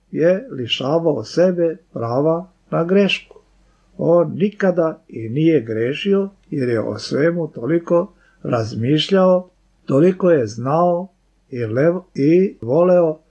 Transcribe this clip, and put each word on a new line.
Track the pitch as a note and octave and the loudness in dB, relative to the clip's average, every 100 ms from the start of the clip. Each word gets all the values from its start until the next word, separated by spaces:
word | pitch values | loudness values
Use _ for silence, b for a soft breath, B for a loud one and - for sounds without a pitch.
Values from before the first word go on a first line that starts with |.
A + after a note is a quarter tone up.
| _ | _
je | C#3+ E3 F#3+ C4 | -2 0 0 -4
lišavao | C#3 A#2 - C3 E3 E3 C3 | -10 -6 -4 -2 0 0 -2
sebe | A2 D#3+ F#3 F3 E3 D3+ _ | -4 0 0 2 -2 -4 _
prava | C3+ A#2 B2 D#3 E3 F#3 _ - | -8 -4 -2 0 -2 -6 _ -6
na | D#3 | -4
grešku. | E3+ G3 F#3+ - - - _ _ _ _ _ - | 0 2 2 -2 -10 -20 _ _ _ _ _ -4
On | D3 F3 D#3 | 2 2 2
nikada | - G3+ - F#3+ E3+ D#3+ D#3 - | 0 -2 0 -2 0 -2 -4 -14
i | - A2+ | -12 -6
nije | C3 D#3+ D3+ | 0 2 2
grešio | A#2 A2 A#2+ D3 G3 G3 G3 _ - | 0 -4 -2 -2 0 0 -2 _ -10
jer | D3+ B2 | -4 -2
je | A2 | -2
o | A#2 A2 | -2 -6
svemu | - B2 E3 F3 D#3 | -4 0 0 0 -6
toliko | - A#2+ E3+ E3+ E3+ G3 b b b | -6 -2 -2 0 0 -2 b b b
razmišljao, | C#3+ A#2+ A2 A#2+ A#2+ D3+ - F#3+ F#3 F3+ F#3 _ _ _ - | -4 -2 -2 -4 0 0 2 2 4 2 -2 _ _ _ -2
toliko | C#3 F3+ F#3 F3+ | 2 2 2 2
je | D#3 G#2+ | 2 0
znao | A#2 B2+ D#3+ F3 F3 F#3+ _ _ _ - | -4 -2 0 2 0 -6 _ _ _ -12
i | B2 | -8
lev-, | A2 A#2+ E3 F3 - | -4 0 0 0 -6
i | - C#3+ F3 G3 - | -2 2 4 2 -2
voleo | A2+ D3+ F3+ F3+ E3 D#3 _ | -2 2 4 4 2 -2 _